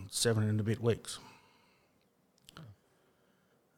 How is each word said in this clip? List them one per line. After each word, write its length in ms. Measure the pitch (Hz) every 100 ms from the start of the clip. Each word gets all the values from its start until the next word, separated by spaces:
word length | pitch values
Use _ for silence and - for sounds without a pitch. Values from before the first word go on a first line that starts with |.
| 92
seven 320 | - 120 110
and 180 | 107 107
a 20 |
bit 200 | 107 107
weeks. 360 | 113 104 - - - - _ _ _ _ _ _ _ _ _ _ - - 107 101 _ _ _ _ _ _ _ _ _